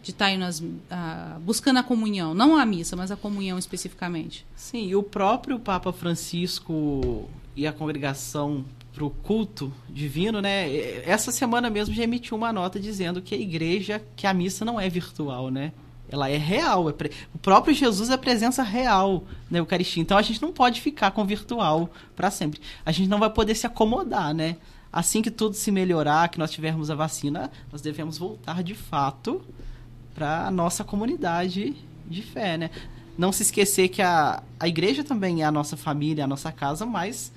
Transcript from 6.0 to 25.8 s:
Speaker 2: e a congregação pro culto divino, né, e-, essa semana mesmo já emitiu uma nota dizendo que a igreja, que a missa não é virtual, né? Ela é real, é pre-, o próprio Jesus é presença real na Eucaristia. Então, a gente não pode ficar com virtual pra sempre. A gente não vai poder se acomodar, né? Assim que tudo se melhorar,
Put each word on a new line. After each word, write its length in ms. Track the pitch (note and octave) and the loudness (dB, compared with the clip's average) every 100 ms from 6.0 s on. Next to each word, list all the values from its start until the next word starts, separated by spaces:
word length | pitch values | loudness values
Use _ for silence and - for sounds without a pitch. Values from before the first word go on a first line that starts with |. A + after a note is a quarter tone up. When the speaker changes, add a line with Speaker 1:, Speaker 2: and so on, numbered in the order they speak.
| F3 E3+ - F3 F3 - - D#3+ D3+ C#3 B2+ A2+ G2+ - - - | -2 -2 -4 -4 -4 -4 -4 -2 0 0 0 -2 -6 -14 -14 -4
Speaker 2:
e 100 | D3 | -4
a 60 | |
congregação 960 | D3 D#3 D3 C#3 C3+ - D3+ D3 D3 C3+ - - | -2 -4 -2 -4 -4 -6 -2 -2 -2 -6 -12 -18
pro 160 | - D3 | -6 -6
culto 600 | - - G#3+ G#3+ - C3+ C3+ - | -4 0 0 0 -4 -8 -8 -14
divino, 520 | - D3 C3+ G3 A3 | -6 -4 0 0 0
né, 280 | G3 G3 F3 | 0 0 0
e-, 340 | C#3+ A#2+ G#2 - | -2 -4 -6 0
essa 260 | G3+ - | 2 2
semana 380 | A#3+ B3+ A#3 A#3+ | 0 2 2 2
mesmo 260 | G#3 G#3 G#3+ | 0 -2 0
já 80 | |
emitiu 320 | A#3 A#3+ A#3+ A3 | 0 0 -4 -4
uma 160 | A3+ | -2
nota 260 | A3 F3+ F#3+ | 0 -2 -4
dizendo 420 | G3+ G3+ F3 F3+ | -6 -4 -2 -2
que 120 | F#3 | -4
a 40 | G#3+ | -4
igreja, 680 | G#3+ D#3+ D#3+ G3+ F#3+ G#3 G#3+ - | -2 -2 0 0 0 -6 -6 -2
que 120 | G3+ | 2
a 60 | |
missa 320 | F#3+ F3+ F#3 A3 | 2 2 0 -2
não 120 | A#3 | -2
é 120 | F#3+ | -2
virtual, 600 | F3 - - D3 B2+ C3 | -2 -6 -6 -4 -4 -4
né? 220 | C3 D3 - - - - | -4 -4 -8 -20 -20 -8
Ela 200 | - C#3 | -2 0
é 80 | D3 | 0
real, 520 | D3+ G#3+ E4 G3+ E3 | 2 2 4 4 2
é 40 | |
pre-, 180 | D3 D#3 - - - | 0 -6 -6 -14 -4
o 20 | |
próprio 360 | - B3 D#4 | 8 8 8
Jesus 360 | C#4+ C4 F#3+ A#3 | 4 4 4 2
é 60 | C4 | 0
presença 480 | C4 A#3+ A#3 B3+ | 2 2 4 2
real 640 | A#3+ A3 B3+ G3 G3 F#3 - - - | 0 0 4 6 6 2 -2 -14 -2
na 60 | F3 | -2
Eucaristia. 440 | E3 F#3 F3+ - | 2 0 0 0
Então, 160 | D#3+ G3 | 4 6
a 40 | |
gente 200 | G#3+ A3+ | 6 0
não 120 | D4+ | -4
pode 260 | - B3 A#3+ | 4 4 4
ficar 320 | - C#4 G3 | -4 2 2
com 140 | F#3+ G3 | 2 0
virtual 640 | G#3 - A#3+ F#3 D#3 E3+ - - - | -2 -4 0 4 4 2 -6 -20 -2
pra 160 | F#3 | -2
sempre. 300 | - D3 D3+ - - - | 0 -4 -4 -12 -8 -2
A 80 | |
gente 160 | D#3+ F#3+ | 2 2
não 100 | G#3 | 4
vai 100 | G#3+ | 2
poder 260 | G#3+ G#3+ A3 | 4 2 2
se 120 | A#3+ | -2
acomodar, 680 | - A3 B3+ F#4 A3+ D#3 | 2 2 2 0 0 0
né? 220 | D#3+ D#3+ E3 - - - | 0 -2 -4 -10 -20 -6
Assim 320 | - E3+ G#3+ | -2 0 2
que 80 | A3 | 0
tudo 240 | - A3 | 0 -2
se 160 | G3+ - | 0 0
melhorar, 600 | G3 | 2